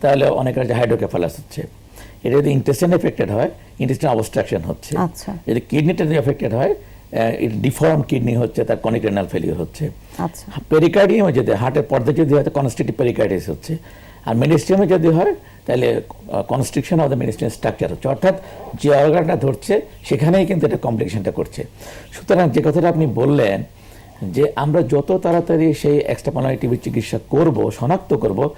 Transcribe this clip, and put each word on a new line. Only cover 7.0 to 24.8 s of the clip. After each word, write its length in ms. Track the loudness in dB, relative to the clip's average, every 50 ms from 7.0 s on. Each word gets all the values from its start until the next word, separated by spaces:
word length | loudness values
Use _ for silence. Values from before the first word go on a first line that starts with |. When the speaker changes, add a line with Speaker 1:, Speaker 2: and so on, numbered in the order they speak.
| -16 -8 -4 -2
Speaker 1:
এটা 360 | 0 0 0 -2 -2 -4 -2
ডিফর্ম 480 | -2 -2 -2 0 0 2 2 2 2 0
কিডনি 340 | -2 -2 -2 0 0 0
হচ্ছে, 280 | 0 0 -2 -2 -2 -2
তার 120 | -2 -2 -2 -2
chronic 240 | -2 -2 -2 -2
renal 180 | -2 -2 -2 -2 -2 -4
failure 220 | -4 -4 -4 -4
হচ্ছে। 360 | -4 -6 -8 -8 -8 -8 -8 -8 -12 -18 -16 -10 -8
Speaker 2:
আচ্ছা। 420 | -8 -8 -8 -10 -16 -14 -12 -12 -4 0
Speaker 1:
পেরিকার্ডিয়ামে 640 | 2 4 4 4 4 4 4 4 4 4 2 2 2
যদি, 200 | 2 2 2 0
হার্টের 300 | 0 0 0 0 0 0
পর্দায় 340 | 0 0 0 0 0 2
যদি 180 | 2 2 4 4
হয়, 100 | 2 2
তো 160 | 2 0 0
constrictive 420 | -2 -2 -2 -2 -4 -4 -2 0 0
pericarditis 500 | 0 0 0 0 0 0 -2 -2 -4 -8
হচ্ছে। 240 | -8 -8 -8 -8 -8 -8 -12 -20 -20 -20 -20 -20 -10 -4
আর 120 | -2 0
মেডিস্ট্রিয়ামে 500 | 2 2 4 2 2 2 2 2 2 4
যদি 220 | 4 4 4 4 4
হয়, 260 | 4 4 4 2 0 -2 -6 -16 -20 -12 -6
তাহলে, 340 | -2 -2 0 2 2 0 0 -4 -6 -12 -18 -12 -6
আহ, 140 | -6 -4 -2 -2 -2
constriction 440 | -2 -2 -2 -2 -4 -2 0 2
of 100 | 2 2
the 100 | 2 0
mediastinum 340 | 0 -2 -2 -4 -4 -4 -4
structure 400 | -4 -4 -4 -4 -4 -2 -4 -4
হচ্ছে। 180 | -4 -4 -4 -4
অর্থাৎ 320 | -2 0 2 2 2 0 -4 -14 -18 -18 -16 -16 -8 -2 2
যে 80 | 4
অর্গানটা 460 | 4 6 6 4 4 2 2 0 0
ধরছে, 440 | 0 0 0 -2 -2 -2 0 0 0 -2 -4 -10 -14 -6
সেখানেই 420 | -4 -2 0 2 4 4 4 2
কিন্তু 200 | 2 2 0 0
এটা 100 | 0 0
কমপ্লিকেশনটা 540 | -2 -2 -2 -2 -2 -2 -4 -4 -4 -4 -4
করছে। 340 | -4 -4 -6 -6 -8 -10 -12 -12 -14 -18 -20 -18 -18 -18 -18 -18 -18
সুতরাং 380 | -8 -2 2 2 4 4 2
যে 120 | 2 2 2
কথাটা 240 | 2 2 2 2 2
আপনি 180 | 2 2 0
বললেন 560 | 0 0 0 2 2 2 2 2 2 0 -2 -4 -8 -14 -20 -20 -20 -20 -20 -20 -20 -14 -10 -10 -4 0
যে 200 | 0 0 0 0
আমরা 260 | 0 -2 0 2 2